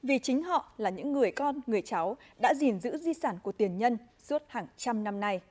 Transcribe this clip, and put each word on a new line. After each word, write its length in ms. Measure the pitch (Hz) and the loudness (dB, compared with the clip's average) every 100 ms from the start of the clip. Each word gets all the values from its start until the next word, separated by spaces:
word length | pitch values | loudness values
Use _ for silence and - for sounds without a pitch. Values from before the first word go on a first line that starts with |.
vì 160 | 262 269 | 2 0
chính 240 | - 262 | 2 0
họ 280 | 349 339 - - | 2 -2 -2 -4
là 120 | 208 | -4
những 240 | 185 285 | -2 -2
người 180 | 277 220 | 2 2
con, 280 | - 285 277 254 | 2 -2 -2 -2
người 140 | 214 | -2
cháu 360 | - 190 170 240 - _ | 0 -2 -2 -4 -12 _
đã 140 | 226 | 2
gìn 260 | 277 285 196 | 4 4 2
giữ 180 | 240 302 | -2 -2
di 160 | 330 | -2
sản 240 | 320 285 185 | -2 -4 -4
của 80 | - | -8
tiền 260 | - 202 180 | 0 -2 2
nhân 200 | 233 226 - _ | 0 0 -6 _
suốt 200 | - 294 - | -4 -4 -2
hàng 200 | 240 165 - | -10 -10 -8
trăm 260 | 247 220 | -4 -2
năm 160 | 208 202 | -2 -2
nay. 220 | 208 190 - | -2 -2 -6